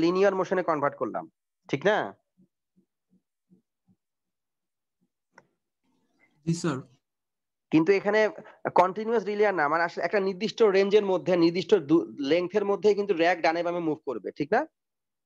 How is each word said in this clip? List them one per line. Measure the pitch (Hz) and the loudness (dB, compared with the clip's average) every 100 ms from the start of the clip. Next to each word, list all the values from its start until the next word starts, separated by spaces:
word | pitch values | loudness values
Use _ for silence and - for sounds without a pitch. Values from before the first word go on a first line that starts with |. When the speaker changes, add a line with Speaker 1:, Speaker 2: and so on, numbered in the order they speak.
Speaker 1:
লিনিয়ার | 165 185 196 190 | 2 2 2 0
মোশনে | 180 185 180 | -2 -2 -2
কনভার্ট | 156 143 - | -2 -2 -4
করলাম, | 117 92 82 _ _ _ - | -6 -8 -12 _ _ _ -8
ঠিক | 139 175 | -2 0
না? | 208 110 - _ _ _ _ _ _ _ _ _ 185 _ _ _ 180 _ _ _ _ _ _ _ _ _ _ _ _ _ _ _ _ _ _ _ _ _ _ _ _ _ _ _ _ 165 | 0 -2 -10 _ _ _ _ _ _ _ _ _ _ _ _ _ _ _ _ _ _ _ _ _ _ _ _ _ _ _ _ _ _ _ _ _ _ _ _ _ _ _ _ _ _ -6
Speaker 2:
জি | 165 | -4
স্যার। | 175 131 - _ _ _ _ _ _ _ - | -4 -6 -8 _ _ _ _ _ _ _ 0
Speaker 1:
কিন্তু | 151 160 196 | 2 2 2
এখানে | 185 208 214 - - - 131 180 | 2 0 0 -2 -18 -12 -2 2
কন্টিনিউয়াস | 180 190 220 233 190 | 2 0 -4 -2 -2
লিনিয়ার | 208 208 185 | 0 0 2
না, | 143 | 0
মানে | 165 170 | 0 -2
আসলে | 175 170 | -4 -4
একটা | 208 190 | -2 -2
নির্দিষ্ট | 180 208 - 220 190 | -4 -6 2 4 4
রেঞ্জের | 196 208 202 | 4 2 2
মধ্যে, | 180 147 180 165 | -2 0 2 2
নির্দিষ্ট | 175 170 202 143 | 2 2 0 4
দু-, | 160 - 120 139 | 2 2 -6 0
লেংথের | 165 175 208 202 | 0 0 -2 -2
মধ্যে | 196 208 202 | 0 2 2
কিন্তু | 196 170 | 0 0
র‍্যাক | 170 175 165 | 0 2 0
ডানে | 165 170 | 0 -2
বামে | 175 160 | -4 -4
মুভ | 147 - | -4 -6
করবে, | 113 98 - | -8 -8 -8
ঠিক | 143 226 | -2 -2
না? | 311 _ _ _ _ _ | -2 _ _ _ _ _